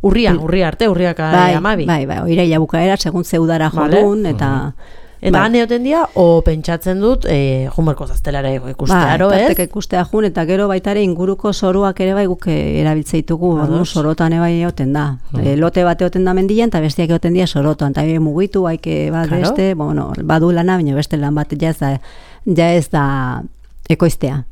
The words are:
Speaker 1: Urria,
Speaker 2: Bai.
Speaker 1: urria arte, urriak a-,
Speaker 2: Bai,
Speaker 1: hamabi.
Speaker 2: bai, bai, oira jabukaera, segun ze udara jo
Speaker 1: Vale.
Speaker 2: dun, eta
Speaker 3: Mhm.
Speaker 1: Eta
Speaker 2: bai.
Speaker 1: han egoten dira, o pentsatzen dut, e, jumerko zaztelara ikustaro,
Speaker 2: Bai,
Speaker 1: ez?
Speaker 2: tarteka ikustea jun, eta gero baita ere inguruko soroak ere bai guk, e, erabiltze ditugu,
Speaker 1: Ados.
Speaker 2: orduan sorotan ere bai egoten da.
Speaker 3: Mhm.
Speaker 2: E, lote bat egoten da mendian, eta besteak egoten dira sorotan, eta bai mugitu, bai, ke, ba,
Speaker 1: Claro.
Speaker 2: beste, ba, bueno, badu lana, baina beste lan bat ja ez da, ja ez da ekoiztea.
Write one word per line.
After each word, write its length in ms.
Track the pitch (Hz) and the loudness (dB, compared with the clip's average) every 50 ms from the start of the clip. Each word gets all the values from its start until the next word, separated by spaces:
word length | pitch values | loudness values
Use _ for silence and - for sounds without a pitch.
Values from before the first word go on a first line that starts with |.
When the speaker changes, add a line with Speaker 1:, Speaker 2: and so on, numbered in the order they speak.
Speaker 1:
Urria, 320 | - 196 185 233 240 202 175 | 4 4 4 4 4 2 2
Speaker 2:
Bai. 80 | 170 151 | 2 0
Speaker 1:
urria 220 | 160 165 196 185 160 | 0 0 0 0 0
arte, 200 | - - 226 220 | 0 0 0 0
urriak 320 | 185 170 180 175 170 - | 2 2 0 0 0 -2
a-, 120 | 160 156 | -2 2
Speaker 2:
Bai, 220 | 160 180 180 180 175 | 4 4 4 4 2
Speaker 1:
hamabi. 300 | 160 165 208 220 185 156 | 2 0 0 0 0 0
Speaker 2:
bai, 200 | 160 170 156 135 | 0 0 0 0
bai, 140 | 135 151 - | -4 -4 -4
oira 240 | - 170 165 175 180 170 | -2 0 2 2 2 2
jabukaera, 500 | 160 156 160 147 - 165 170 185 196 202 | 2 2 0 0 0 0 0 2 0 0
segun 280 | - 190 165 180 170 | -2 -4 -4 -4 -4
ze 140 | - - 165 | -2 0 0
udara 300 | 165 160 165 165 156 156 | 2 2 0 0 0 -2
jo 60 | 156 160 | 0 0
Speaker 1:
Vale. 200 | 151 151 165 196 | 0 2 4 4
Speaker 2:
dun, 240 | 208 202 202 214 208 180 | 4 4 2 0 -2 -2
eta 200 | 151 104 147 139 135 131 131 143 | -2 -2 -2 -2 -2 -2 -4 -6
Speaker 3:
Mhm. 60 | 139 - - - - - - - - - - | -8 -10 -16 -16 -18 -18 -18 -20 -18 -4 0
Speaker 1:
Eta 140 | 196 180 175 | 2 2 4
Speaker 2:
bai. 80 | 196 | 2
Speaker 1:
han 100 | 220 233 | 2 2
egoten 280 | 240 233 220 240 240 247 | 2 2 2 0 -2 0
dira, 260 | 262 294 330 330 - - | 0 0 0 0 0 2
o 260 | 202 185 170 170 165 | 4 4 6 6 4
pentsatzen 580 | 160 - 160 156 151 - 170 165 - 185 185 190 | 4 2 0 0 -2 -4 -4 -4 -2 -4 -2 0
dut, 260 | 202 220 262 269 - - | 0 0 0 0 0 0
e, 400 | 165 143 139 135 131 131 131 131 - | 0 0 0 0 0 -2 -2 -4 -2
jumerko 320 | - 160 156 147 - 147 - | 0 0 0 0 -2 -4 -4
zaztelara 480 | - - - - 143 139 135 135 135 | -4 -2 -2 -2 -4 -2 -2 -2 -4
ikustaro, 720 | 135 131 127 135 - 147 - 185 180 170 143 151 151 180 196 | -4 -6 -8 -8 -6 -2 0 2 2 2 2 2 2 2 2
Speaker 2:
Bai, 80 | 202 190 | 2 4
Speaker 1:
ez? 60 | 214 285 | 2 2
Speaker 2:
tarteka 140 | - - 180 | 2 0 -2
ikustea 400 | 175 - 208 - - - 180 180 | -4 -4 -8 -6 -4 -2 -2 -2
jun, 200 | - - 214 220 | 0 0 0 0
eta 200 | 202 - 202 165 156 | 0 -2 -2 -2 0
gero 200 | 185 190 208 202 | 0 0 0 0
baita 240 | 190 190 185 202 | -2 -2 -2 -2
ere 120 | 202 208 208 | 0 0 0
inguruko 500 | 190 175 160 180 185 196 190 - 208 202 | 0 0 -2 -2 -2 -2 -2 -2 -4 -2
soroak 460 | - - 190 185 196 202 196 190 - | 0 0 0 2 2 2 0 0 0
ere 140 | 190 185 190 | 0 0 0
bai 100 | 196 202 | 0 0
guk, 220 | 190 180 - - 185 | 0 -2 -2 -2 -2
e, 320 | 160 151 147 147 147 151 | -2 0 0 0 0 0
erabiltze 360 | 151 156 156 156 151 - - 165 | 2 2 0 0 -2 -2 -2 -2
ditugu, 340 | 151 - 170 160 170 180 170 151 | -2 -2 -2 0 0 0 2 2
Speaker 1:
Ados. 100 | 151 147 | 2 2
Speaker 2:
orduan 160 | 160 170 180 | 2 0 0
sorotan 480 | 165 - 175 151 151 160 - 170 160 165 | 0 -2 -2 0 0 0 0 0 0 2
ere 60 | 170 | 2
bai 220 | 170 170 170 170 170 | 2 2 0 0 0
egoten 300 | 175 175 - 143 131 139 | -2 -2 -2 -2 -2 0
da. 260 | 151 147 147 135 123 - - - | 0 -2 -2 -4 -6 -6 -6 -4
Speaker 3:
Mhm. 120 | 123 110 | -2 0
Speaker 2:
E, 120 | 139 139 147 | 0 0 2
lote 260 | 160 170 - 190 180 | 0 0 2 2 2
bat 180 | 175 170 170 | 2 2 0
egoten 220 | 185 180 - 190 185 | -2 -2 0 0 0
da 80 | 185 185 | 2 2
mendian, 360 | 190 190 196 208 220 233 233 | 2 2 2 2 2 2 2
eta 100 | 220 170 | 2 0
besteak 300 | 156 156 147 - 170 160 | 0 0 0 0 0 0
egoten 240 | 170 165 - 160 175 | 0 0 2 2 2
dira 120 | 180 185 | 2 0
sorotan, 460 | 170 - 147 139 151 156 - 151 143 | 0 0 0 0 0 0 0 -2 -2
eta 100 | 135 139 | 0 0
bai 160 | 147 156 160 165 | 0 0 2 0
mugitu, 460 | 160 156 147 160 190 196 - 202 185 | 0 0 0 0 -2 0 0 0 0
bai, 160 | 170 165 156 | 0 -2 -4
ke, 320 | - 165 160 151 151 151 | -4 -4 -4 -2 -2 -2
ba, 160 | 156 165 165 156 | -2 -2 -2 0
Speaker 1:
Claro. 140 | 165 170 - | 0 0 0
Speaker 2:
beste, 320 | 175 254 294 190 196 190 | 0 0 0 0 0 0
ba, 100 | 160 151 | -2 -2
bueno, 260 | 151 151 151 143 - 135 - - | -2 -2 -4 -4 -4 -6 -6 -2
badu 280 | 151 156 160 160 175 | 0 2 4 4 4
lana, 260 | 175 170 170 180 185 185 | 2 2 2 2 2 2
baina 180 | 165 143 135 | 0 0 0
beste 220 | 139 151 - - 151 | 0 -2 -2 -2 -2
lan 180 | 143 143 147 | -2 -2 -2
bat 180 | 151 147 - - 147 | -2 -2 -4 -4 -2
ja 100 | 151 160 | -2 -2
ez 80 | 160 - | -2 -2
da, 220 | 151 139 139 135 - - - - - - - - - - | -2 -2 -2 -4 -6 -10 -20 -20 -20 -20 -20 -10 -4 -2
ja 260 | 185 156 165 170 170 | 2 2 4 4 4
ez 160 | 175 156 - | 2 0 0
da 540 | - 156 143 139 139 139 127 127 127 123 - - - - - - - - - - | 0 0 0 0 0 -2 -2 -4 -4 -6 -8 -12 -16 -18 -20 -20 -20 -18 -2 0
ekoiztea. 560 | 165 - - 165 - - - 139 135 143 123 - | 0 2 4 2 2 0 -4 -4 -4 -4 -6 -8